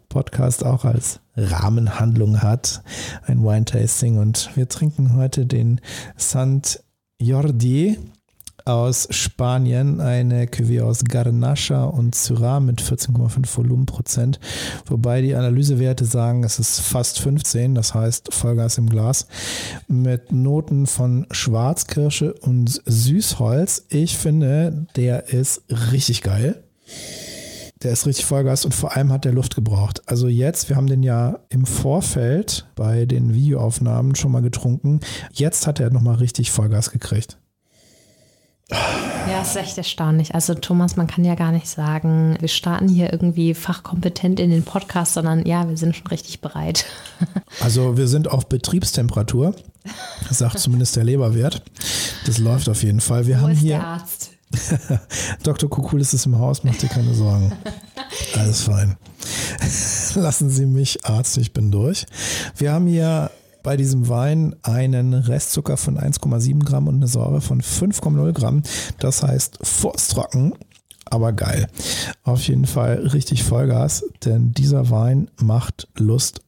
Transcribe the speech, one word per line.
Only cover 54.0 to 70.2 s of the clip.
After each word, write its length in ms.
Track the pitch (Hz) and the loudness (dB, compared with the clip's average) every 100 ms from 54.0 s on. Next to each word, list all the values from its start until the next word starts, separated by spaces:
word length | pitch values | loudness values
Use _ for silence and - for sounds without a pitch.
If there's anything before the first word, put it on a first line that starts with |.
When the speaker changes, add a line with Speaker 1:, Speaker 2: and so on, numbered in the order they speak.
| - - - - _ | -10 -12 -14 -18 _
Speaker 1:
<laughs> 920 | 117 - 156 - 127 - - - - | -6 -2 -2 0 -2 -2 -8 -8 -4
Doktor 260 | 151 147 147 | -4 -2 -2
Kukulis 440 | 143 135 147 135 | -2 0 0 0
ist 120 | 131 131 | 0 2
im 140 | 117 | 2
Haus, 240 | 127 139 | 2 0
mach 120 | 131 117 | 0 0
dir 100 | 127 | 0
keine 260 | 123 117 | 0 2
Sorgen. 380 | 113 107 101 98 98 - - - - | 2 2 4 2 0 -8 -12 -14 -16
Speaker 2:
<laughs> 400 | 262 - - 107 | -12 -10 -6 -2
Speaker 1:
Alles 260 | 107 107 | 0 0
fein. 340 | 110 101 101 95 - - - - - - | 0 0 0 -2 -10 -14 -10 -8 -8 -4
<laughs> 560 | - - - - - 196 | -4 -2 -4 -4 -4 -2
Lassen 340 | 165 - 143 | 0 0 0
Sie 160 | 135 135 | 2 2
mich, 400 | 131 135 - - | 2 0 -2 -2
Arzt, 320 | 110 - 127 | 0 0 -2
ich 140 | 113 | -2
bin 180 | 123 104 | 0 2
durch. 340 | 101 127 202 - - - - - - | 2 2 -2 -6 -10 -8 -6 -8 -4
Wir 160 | 143 | 0
haben 160 | 160 175 | 2 2
hier 440 | 170 160 160 151 - _ _ | 2 2 0 -2 -8 _ _
bei 140 | - 139 | -4 0
diesem 320 | 135 131 120 | 2 2 0
Wein 460 | 120 135 160 156 - | 0 2 2 0 -2
einen 500 | - 117 131 127 127 | -2 0 2 2 2
Restzucker 640 | 127 120 135 - 156 151 139 | 2 2 0 -2 -4 -2 -2
von 200 | - 143 | -2 -2
eins 220 | 143 143 | -2 0
Komma 200 | 143 117 | 0 0
sieben 240 | 123 147 143 | 2 2 2
Gramm 220 | 135 147 | 2 2
und 80 | 135 | 2
eine 120 | 123 | 2
Säure 340 | 117 120 147 | 0 0 0
von 200 | 135 127 | 0 -2
fünf 400 | - - 185 202 | -2 -2 -2 0
Komma 160 | 156 147 | 0 2
null 160 | 156 | 2
Gramm. 300 | 160 117 147 147 - - - | 0 2 0 0 -6 -8 -4
Das 240 | 131 - | -2 0
heißt, 360 | 139 131 - - | 0 0 -2 -6
furztrocken, 920 | - - 208 - - - | -4 -2 -2 -2 -2 -2